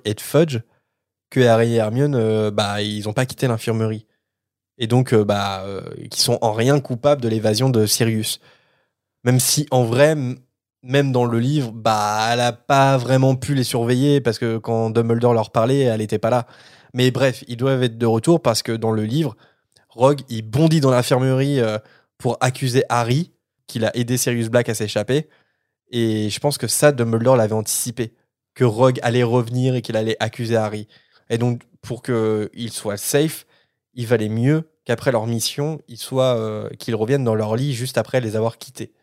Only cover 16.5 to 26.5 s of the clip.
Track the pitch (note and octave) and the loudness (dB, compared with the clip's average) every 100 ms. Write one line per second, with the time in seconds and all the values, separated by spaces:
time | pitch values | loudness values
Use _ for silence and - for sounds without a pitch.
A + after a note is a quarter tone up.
16.5 | - - - _ A#2+ B2+ B2 C3+ B2+ - | -12 -20 -20 _ 0 2 2 0 0 -8
17.5 | A#2 C3+ C3+ B2 A2+ A#2 A2+ D#3 E3+ B2 | -4 -2 0 -2 0 0 2 2 2 2
18.5 | A2 - A2+ A2+ A2 G#2+ C3+ D3+ - _ | 0 -2 -4 -2 -2 -2 -2 -2 -6 _
19.5 | _ _ _ _ A2+ C3 D3 C3 A2+ A2 | _ _ _ _ 2 2 2 -4 -10 -4
20.5 | B2+ D#3+ D#3+ C3+ B2 A#2+ C3 C3 C3 C#3 | 2 4 4 4 2 2 2 2 0 0
21.5 | C#3 A2+ G#2+ - _ _ _ B2+ A#2 B2+ | 0 0 -2 -8 _ _ _ -4 -2 -2
22.5 | C3 C3 B2 - A#2+ A#2 C3+ F3 _ _ | -2 0 0 0 0 0 0 -2 _ _
23.5 | _ - A#2 A2 - A#2+ B2+ - A#2+ A2+ | _ -12 -4 -2 -2 -2 -2 -2 -2 0
24.5 | A#2+ A#2+ A2 G#2 G#2 G#2 C#3 D#3 _ _ | 0 0 -2 -4 -4 -2 -2 -2 _ _
25.5 | _ _ _ _ A#2+ A2+ G#2+ G#2+ - D3 | _ _ _ _ -2 0 0 -2 -2 -2